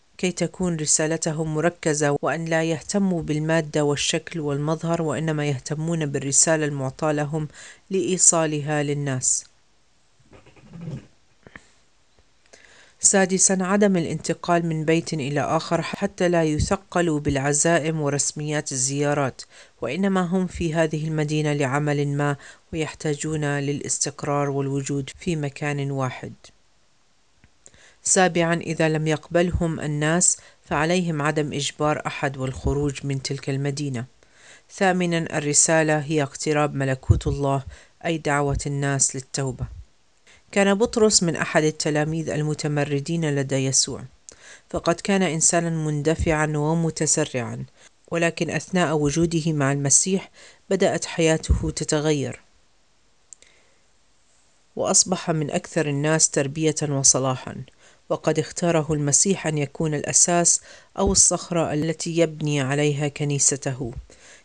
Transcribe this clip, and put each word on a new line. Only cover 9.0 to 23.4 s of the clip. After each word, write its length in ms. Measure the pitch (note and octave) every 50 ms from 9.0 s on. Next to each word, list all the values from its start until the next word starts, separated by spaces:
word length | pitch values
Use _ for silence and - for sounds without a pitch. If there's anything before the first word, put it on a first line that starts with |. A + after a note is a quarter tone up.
| C#3+ C#3 C3 B2+ - - - - - - _ _ _ _ _ _ _ _ _ _ _ _ _ _ _ _ - - - - - - - - - E3+ E3+ D3+ C#3 G#2+ - - _ _ _ _ _ _ _ - - - - - _ _ _ _ _ _ _ _ _ _ _ _ _ _ _ _ - _ - - - - - - _ _
سادسًا، 580 | - - - G3 F#3+ F3+ F#3+ F3+ - - G3 F#3
عدم 360 | F#3 F3+ G3 G#3 G#3+ G3+ F#3+ F3
الانتقال 680 | D#3+ F#2 D3+ D#3 - - E3 - - - F3 E3+ E3+
من 200 | E3 D#3+ D#3 D#3
بيت 280 | D#3 D#3+ E3 E3 - E3
إلى 280 | D#3 B2+ C#3 D3 D3
آخر 400 | B2+ - D3+ D#3+ - - E3+ E3
حتى 480 | D3 - - - G3+ G3 G3 - F#3+ F3
لا 140 | F3 E3+ E3
يثقلوا 760 | D#3 D3+ D3+ - - G3 F#3+ - _ - F3 F3 E3+ D3+ D3
بالعزائم 840 | D3 D3+ C#3+ C#3 C3+ C#3+ C#3+ D3 - E3+ E3+ D#3+ C#3 D#3+ D#3+ D#3
ورسميات 680 | D3 C#3+ C#3+ C#3+ - - - D3+ D3+ D3+ D3+ D3+ D3 -
الزيارات، 720 | C#3 C3 B2+ C3+ C#3 C#3+ D3 D3 D3 D3 C#3 B2 - - - - - - - - _ _
وإنما 400 | - A#2 C3+ F3 G3 G3 F#3+ F#3
هم 260 | F3+ E3 F#3 F#3+ F#3 F3
في 260 | - - F3 E3 D3+
هذه 340 | E3+ D#3+ D#3+ E3 D3+ D3+ D#3+
المدينة 460 | D#3 D#3 D3+ D3+ D#3 D3+ D3+ D3+ D3
لعمل 540 | C#3+ C#3+ B2+ C3+ D3 D3 D3 D3 C#3+ C#3+ C#3+
ما 280 | C#3+ C#3+ D3 D3 C#3+ - - - - - _ _ -
ويحتاجون 720 | E3 D#3 D3 - - - D#3 D3 D3 - D#3 D#3 D3+